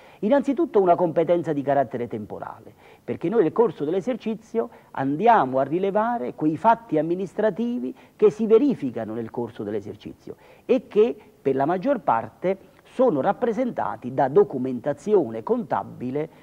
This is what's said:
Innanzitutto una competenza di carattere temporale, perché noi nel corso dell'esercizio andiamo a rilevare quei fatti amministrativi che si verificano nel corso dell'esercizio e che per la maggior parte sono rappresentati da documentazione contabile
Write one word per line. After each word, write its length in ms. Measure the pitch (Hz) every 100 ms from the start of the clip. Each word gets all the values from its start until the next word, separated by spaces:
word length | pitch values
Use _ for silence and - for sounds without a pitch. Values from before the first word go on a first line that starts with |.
| - -
Innanzitutto 600 | 208 277 277 277 320 208
una 140 | 185 170
competenza 580 | 180 156 165 175 165
di 80 | 147
carattere 440 | 135 139 131 120 120
temporale, 680 | 113 104 95 - 110 107 - - -
perché 280 | - 110 165
noi 120 | 226
nel 100 | 156
corso 320 | 156 180 -
dell'esercizio 840 | 147 190 208 247 214 220 - 226 240 - -
andiamo 680 | - 135 147 226 214 131 131
a 40 |
rilevare 720 | 135 170 196 202 226 240 -
quei 240 | - 156 160
fatti 400 | 220 226 - 151
amministrativi 960 | 160 180 190 - 208 160 240 240 247 - - -
che 140 | 214
si 160 | - 220
verificano 680 | 226 285 190 135 117 107
nel 160 | 117 113
corso 320 | - 120 -
dell'esercizio 720 | 104 107 101 - - - - - - - -
e 220 | 247 -
che 280 | 202 226 - - _
per 140 | -
la 120 | 131 143
maggior 340 | 185 233 269
parte 720 | - 117 110 - 180 190 - _ -
sono 260 | - 170 147
rappresentati 920 | 156 202 233 214 254 - 104 107 123
da 140 | 135 135
documentazione 1120 | 156 - 135 131 123 147 143 202 208 120 113
contabile 840 | 113 240 180 110 107 110 123 139 156 -